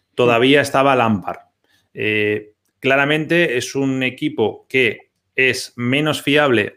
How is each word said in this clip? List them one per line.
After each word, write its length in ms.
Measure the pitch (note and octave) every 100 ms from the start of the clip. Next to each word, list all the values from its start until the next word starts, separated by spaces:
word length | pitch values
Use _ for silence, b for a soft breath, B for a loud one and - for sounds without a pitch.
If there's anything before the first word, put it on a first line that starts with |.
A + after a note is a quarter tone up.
| B -
todavía 440 | A#2+ A#2 C3 C#3+
estaba 360 | C3 C#3 C#3 C3
Lampard. 440 | A2+ G#2 F2 F2 _ _ _ _ _
Eh, 600 | - G#2+ G#2+ G#2 G#2 - _ _ _
claramente 760 | C3 C#3 C#3+ D#3 D3 E3+ E3 B2
es 200 | - C#3
un 260 | C3+ C3
equipo 640 | B2+ B2+ D3+ D3+ G#2 - _
que 440 | C3 A#2+ - - _ _ -
es 360 | C3 B2 - -
menos 440 | A#2+ C3+ D3+ D3
fiable 540 | - D3 D3 A2+ G2+